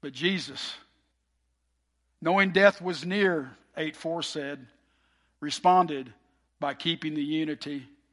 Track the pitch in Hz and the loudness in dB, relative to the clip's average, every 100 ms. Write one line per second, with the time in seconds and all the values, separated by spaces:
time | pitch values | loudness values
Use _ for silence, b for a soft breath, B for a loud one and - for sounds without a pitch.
0 | 147 131 170 190 131 127 - - - _ | -12 -4 -2 -2 -4 -10 -12 -14 -20 _
1 | _ _ _ _ _ _ _ _ _ _ | _ _ _ _ _ _ _ _ _ _
2 | _ _ 160 190 190 180 196 - 175 160 | _ _ 0 2 4 8 6 6 -6 -6
3 | 170 202 196 165 131 - _ - 156 - | -4 2 2 2 -4 -14 _ -6 -6 -6
4 | 165 170 170 156 143 143 120 _ _ _ | -6 -4 -6 -8 -8 -12 -16 _ _ _
5 | _ _ _ _ 147 - 180 185 175 143 | _ _ _ _ -8 2 6 6 4 0
6 | 127 - _ _ _ _ 143 135 170 165 | -8 -18 _ _ _ _ -4 -2 -4 -2
7 | 156 151 143 156 156 147 147 143 131 _ | -4 -4 -2 -2 -2 -6 -8 -10 -12 _
8 | _ | _